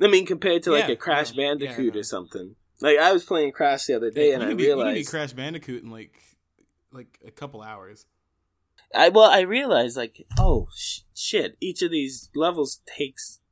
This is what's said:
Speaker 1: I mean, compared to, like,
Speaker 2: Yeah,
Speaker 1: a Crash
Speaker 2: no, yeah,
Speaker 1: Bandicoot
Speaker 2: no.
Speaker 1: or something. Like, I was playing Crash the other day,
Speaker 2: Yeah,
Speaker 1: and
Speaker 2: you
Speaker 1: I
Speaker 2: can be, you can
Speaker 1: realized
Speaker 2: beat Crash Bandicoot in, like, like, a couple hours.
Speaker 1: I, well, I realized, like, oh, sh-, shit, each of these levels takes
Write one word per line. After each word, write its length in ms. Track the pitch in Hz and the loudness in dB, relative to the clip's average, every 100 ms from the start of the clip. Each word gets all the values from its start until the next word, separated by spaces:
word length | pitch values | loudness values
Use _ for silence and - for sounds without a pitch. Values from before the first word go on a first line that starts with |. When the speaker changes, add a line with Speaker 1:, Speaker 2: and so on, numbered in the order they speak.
Speaker 1:
I 60 | 202 | 4
mean, 180 | 190 185 | 4 2
compared 380 | 170 196 170 | -4 0 0
to, 80 | 175 | 2
like, 160 | 147 180 | 2 2
Speaker 2:
Yeah, 60 | |
Speaker 1:
a 20 | 117 | -2
Crash 400 | - 147 151 127 | -2 -2 -2 -4
Speaker 2:
no, 60 | |
yeah, 60 | 143 | -2
Speaker 1:
Bandicoot 440 | 147 139 123 123 | -4 -6 -4 -4
Speaker 2:
no. 60 | 107 | -4
Speaker 1:
or 20 | |
something. 520 | 101 98 90 - 92 110 _ _ | -8 -10 -10 -14 -16 -20 _ _
Like, 180 | 156 147 | 2 4
I 140 | 170 | 4
was 100 | 190 | 2
playing 300 | - 175 147 | 0 -2 -2
Crash 320 | - 147 135 | 0 0 0
the 100 | - | -2
other 160 | 120 120 | -4 -4
day, 200 | 147 147 | 0 2
Speaker 2:
Yeah, 40 | 131 | 2
Speaker 1:
and 60 | |
Speaker 2:
you 40 | 110 | -2
Speaker 1:
I 40 | |
Speaker 2:
can 60 | 117 | 0
be, 60 | |
you 40 | 135 | 2
can 80 | 135 | 2
Speaker 1:
realized 180 | 120 - | 0 -2
Speaker 2:
beat 120 | 139 | -6
Crash 240 | 160 143 | -8 -8
Bandicoot 500 | 127 139 165 - 123 | -10 -12 -12 -12 -14
in, 60 | 117 | -14
like, 220 | 113 107 _ _ _ _ _ _ _ _ | -18 -20 _ _ _ _ _ _ _ _
like, 280 | 127 123 _ - | -20 -20 _ -20
a 40 | |
couple 300 | - 143 107 | -18 -18 -16
hours. 460 | 110 107 95 107 _ _ _ _ _ _ _ _ _ | -18 -18 -20 -20 _ _ _ _ _ _ _ _ _
Speaker 1:
I, 160 | - 170 | 4 6
well, 180 | 202 214 | 8 8
I 100 | 196 | 8
realized, 580 | 185 233 277 151 123 123 | 2 -2 0 0 0 -4
like, 260 | 117 - - - | -10 -12 -6 2
oh, 300 | 120 123 - | 2 2 -2
sh-, 260 | - - - _ | -10 -12 -12 _
shit, 440 | - - 208 120 - | -12 -4 -2 -4 -6
each 220 | 185 175 | -10 -4
of 80 | 175 | -4
these 400 | 165 135 131 - | -2 -6 -8 -12
levels 460 | 147 165 170 135 - - | -4 -2 -2 -6 -6 -16
takes 540 | - 139 - - - _ | -10 -10 -8 -14 -16 _